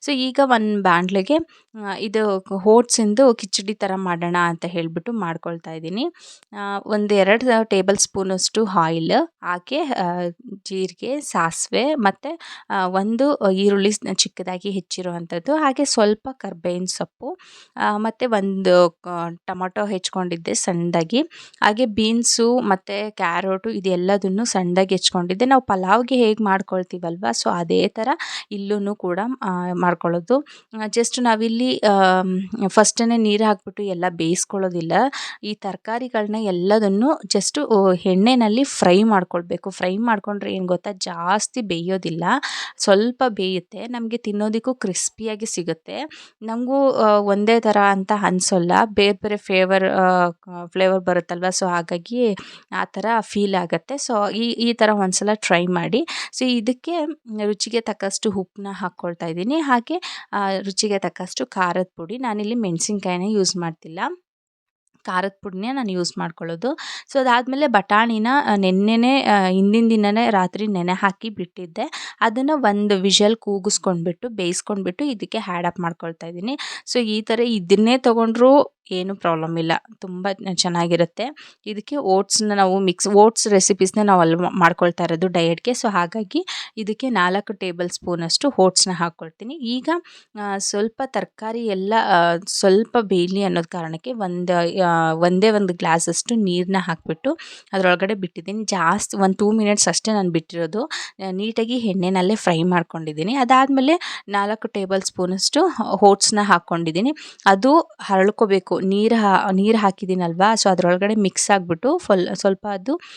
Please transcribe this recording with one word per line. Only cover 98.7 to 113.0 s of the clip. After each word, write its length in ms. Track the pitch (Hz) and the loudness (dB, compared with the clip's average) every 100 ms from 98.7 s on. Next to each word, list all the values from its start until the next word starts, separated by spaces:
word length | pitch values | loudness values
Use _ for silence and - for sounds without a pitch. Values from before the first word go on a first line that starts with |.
| 190 165 202 - 202 | 0 0 0 -2 0
ಒಂದು 160 | 190 | 0
ಟೂ 180 | 185 208 | 2 2
ಮಿನಿಟ್ಸ್ 360 | 220 208 208 196 | 2 2 2 2
ಅಷ್ಟೇ 240 | 180 220 | 0 -2
ನಾನು 180 | 214 185 | 0 0
ಬಿಟ್ಟಿರೋದು. 560 | 165 - 170 165 208 311 | -2 -4 -6 -4 -4 -6
ಆ, 460 | - - - 190 | -8 -12 -12 -8
ನೀಟಾಗಿ 440 | 185 220 226 226 254 | -6 -4 -4 -4 -2
ಎಣ್ಣೆನಲ್ಲೇ 600 | 226 185 180 190 185 214 | -2 0 0 2 2 0
ಫ್ರೈ 280 | - 165 | 0 2
ಮಾಡ್ಕೊಂಡಿದ್ದೀನಿ. 720 | 175 180 165 165 156 151 180 269 | 2 0 -2 -6 -8 -6 -4 0
ಅದಾದ್ಮೇಲೆ 880 | 247 262 269 269 262 349 - - - | 4 4 4 4 2 2 -2 -12 -6
ನಾಲ್ಕು 380 | 202 202 220 220 | -4 -2 -4 -6
ಟೇಬಲ್ 340 | 208 190 190 | -6 -2 -2
ಸ್ಪೂನಷ್ಟು 680 | - - 180 190 - 285 359 262 - 196 | -2 -4 -2 -2 0 2 2 0 -2 4
ಓಟ್ಸ್‌ನ 380 | 202 202 - 208 | 6 6 2 2
ಹಾಕ್ಕೊಂಡಿದ್ದೀನಿ. 720 | 208 175 - 170 165 165 247 311 - - 202 | 2 2 2 -4 -2 0 0 -2 -10 0 4
ಅದು 340 | 196 262 320 - - | 6 6 4 2 -6
ಹರಳ್ಕೋಬೇಕು. 800 | - 190 196 - 208 196 - 175 | 0 2 4 2 2 2 0 -2
ನೀರು 360 | 190 196 220 226 | 0 2 2 2
ಹಾ-, 400 | 208 185 208 190 | 4 2 2 2
ನೀರು 220 | 202 220 | 2 2
ಹಾಕಿದ್ದೀನಲ್ವಾ, 760 | 202 190 185 185 175 170 202 | 2 0 -4 -2 -2 2 2
so 160 | 220 202 | 4 2
ಅದ್ರೊಳಗಡೆ 460 | 180 175 180 202 214 | 4 2 2 0 0
ಮಿಕ್ಸ್ 360 | 190 - - | 0 0 2
ಆಗ್ಬಿಟ್ಟು 460 | 196 175 170 254 349 | 2 2 -2 0 0
ಫುಲ್ 380 | - 190 175 185 | 2 2 2 0
ಸ್ವಲ್ಪ 320 | 202 190 208 | 0 -2 -4
ಅದು, 280 | 196 196 339 | -6 -4 -6